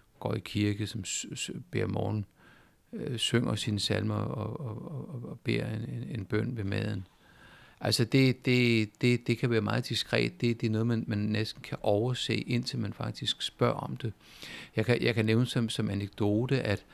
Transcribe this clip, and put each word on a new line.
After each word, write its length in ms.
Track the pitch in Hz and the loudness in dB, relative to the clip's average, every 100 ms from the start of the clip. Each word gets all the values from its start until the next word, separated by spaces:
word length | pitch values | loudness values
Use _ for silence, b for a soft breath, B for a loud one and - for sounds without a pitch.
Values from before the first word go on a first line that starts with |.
| B _ | B _
går 160 | - - | -4 -4
i 40 | |
kirke, 480 | - 104 104 104 104 | -4 0 0 0 -4
som 180 | 110 95 | -6 -6
s-, 200 | - - - | -6 -6 -8
s-, 160 | - - - | -8 -8 -4
beder 160 | - 98 | -2 0
morgen 380 | 101 101 107 101 b b b b b _ | 0 0 -2 -4 b b b b b _
øh, 240 | 226 - 117 | -8 -6 -2
synger 380 | - 117 120 110 | 2 2 2 0
sine 240 | - 104 | 0 0
salmer 360 | - 101 104 104 | 0 0 0 0
og, 440 | 104 131 107 117 | -2 -4 -6 -6
og, 320 | 127 107 - | -8 -8 -8
og, 180 | 143 - 131 | -10 -8 -10
og, 140 | 127 | -10
og 100 | 139 | -8
beder 220 | - 113 113 | -2 0 -2
en, 140 | 113 | -4
en, 380 | 113 120 113 113 | -6 -8 -6 -8
en 60 | 101 | -2
bøn 320 | 107 110 117 | -2 0 -4
ved 60 | |
maden. 440 | 98 101 107 107 95 B B B B B B B | -2 -2 -2 -4 -8 B B B B B B B
Altså, 240 | - 107 113 | -2 2 4
det, 400 | 139 131 123 - | 6 6 4 4
det, 440 | 123 120 113 107 _ | 4 6 4 2 _
det, 260 | 123 120 - | 4 4 2
det 100 | 117 | 0
kan 120 | 127 | 2
være 120 | 113 | 2
meget 280 | 104 113 123 | 2 0 0
diskret. 520 | 117 - 120 117 - | -2 -2 0 0 0
Det, 200 | 120 117 | -2 0
det 60 | 117 | 0
er 40 | |
noget, 160 | 110 117 | 0 0
man, 160 | 113 - | 0 -2
man 100 | 104 | -2
næsten 440 | 107 107 110 - | 0 -2 -4 -8
kan 160 | - - | -10 -4
overse, 540 | - 104 123 123 - 110 | 2 2 2 -2 -2 -2
indtil 440 | - 120 123 123 | 0 -2 -2 -4
man 140 | 104 | -6
faktisk 480 | - 113 117 117 - | -4 -8 -4 -6 -4
spørger 320 | - - 120 | -6 0 0
om 240 | - - 131 | 0 -6 -6
det. 160 | 113 - B B B B B - | -6 -8 B B B B B -2
Jeg 100 | 110 | 2
kan, 120 | 120 | 4
jeg 140 | 117 117 | 4 2
kan 100 | 110 | 4
nævne 200 | 113 123 | 4 4
som, 240 | 127 113 | 2 0
som 200 | - 107 | 0 0
anekdote, 720 | 101 101 - 104 104 127 135 | 0 -4 0 2 4 2 0
at, 220 | 110 98 - | 2 -2 -4